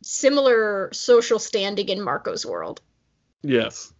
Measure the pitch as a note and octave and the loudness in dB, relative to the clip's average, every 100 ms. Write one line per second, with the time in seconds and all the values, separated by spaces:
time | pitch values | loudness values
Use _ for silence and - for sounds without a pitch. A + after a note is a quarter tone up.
0 | - - C4+ C#4+ C4+ A3+ G#3+ G3+ F#3+ - | -12 0 2 4 4 4 2 -2 -6 -4
1 | - A#3+ A#3 A3 - G#3+ G3 G3+ G3+ F#3+ | 4 4 4 0 -2 -4 -2 -4 -4 -4
2 | G3+ C#3 - F2+ - F2 E2 - _ _ | -4 -4 -6 -8 -8 -8 -8 -12 _ _
3 | _ _ _ _ C#3+ B2 A2 - - _ | _ _ _ _ -2 0 0 -6 -18 _